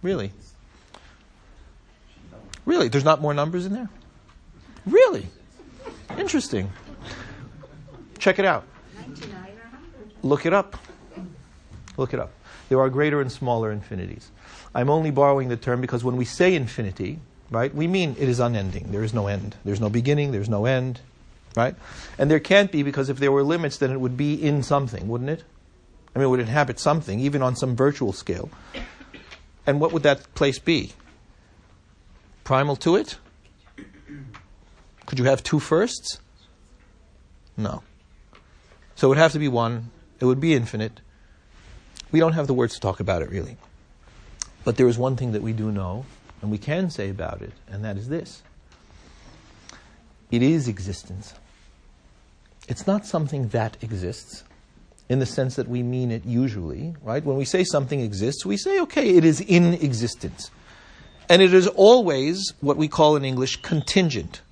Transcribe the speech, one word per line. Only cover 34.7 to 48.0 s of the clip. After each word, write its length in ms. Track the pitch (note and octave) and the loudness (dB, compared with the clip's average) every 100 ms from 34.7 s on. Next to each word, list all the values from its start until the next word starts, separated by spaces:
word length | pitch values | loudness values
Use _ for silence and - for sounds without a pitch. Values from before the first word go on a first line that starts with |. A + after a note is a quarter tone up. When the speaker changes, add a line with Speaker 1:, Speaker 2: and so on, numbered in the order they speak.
| - - _ | -20 -20 _
Speaker 1:
Could 140 | - C3 | -10 0
you 80 | B2+ | 2
have 160 | C3+ | 2
two 180 | - D#3 | 2 -2
firsts? 600 | - D#3+ A3+ - - - - _ - _ _ - _ _ _ _ _ - - - | 2 2 2 -4 -12 -14 -16 _ -20 _ _ -20 _ _ _ _ _ -20 -20 -8
No. 260 | G#2+ - - - _ _ - - _ - _ - - | -6 -8 -14 -20 _ _ -20 -20 _ -20 _ -20 -20
So 120 | - C3+ | 2 4
it 40 | |
would 80 | C3+ | 6
have 140 | D#3+ | 4
to 60 | D3+ | 4
be 100 | D3 | 0
one. 420 | A#2+ A#2 A#2 A#2 - - _ | 0 0 -2 -10 -18 -20 _
It 40 | |
would 160 | B2+ C3 | 2 2
be 140 | D#3 | 2
infinite. 460 | D3+ A2+ A2 G#2+ - - _ - _ _ - - - - - - | 2 0 -4 -6 -8 -20 _ -20 _ _ -20 -20 -20 -20 -20 -2
We 80 | D#3+ | 2
don't 140 | E3 | 4
have 140 | E3 C#3 | 2 0
the 80 | |
words 200 | B2+ A#2 | 0 0
to 60 | - | 0
talk 180 | G2+ F#2+ | -4 -2
about 220 | G2 F2+ | -2 -2
it, 80 | D#2+ | -2
really. 300 | F#2+ D2 - - - _ - - - - - - - | -6 -8 -12 -20 -20 _ -20 -20 -20 -20 -16 -16 -8
But 120 | - A2+ | -6 2
there 120 | B2 | 4
is 80 | A#2 | 4
one 200 | B2+ B2+ | -2 -2
thing 160 | B2 | -4
that 100 | G#2+ | -4
we 100 | A2 | -4
do 180 | A2+ G#2+ | -4 -4
know, 360 | G#2 F#2 G2+ C3+ - - - | -4 -6 -8 -12 -20 -20 -12
and 100 | G#2 | -6
we 60 | G#2+ | -6
can 320 | A#2+ D#3+ F#3 | -4 -2 -4
say 220 | - G2 | -4 -8
about 320 | G2 F2+ - | -6 -8 -10
it, 100 | - - - | -14 -18 -16
and 160 | G2 | -10
that 120 | G#2+ | -8
is 120 | G2+ | -8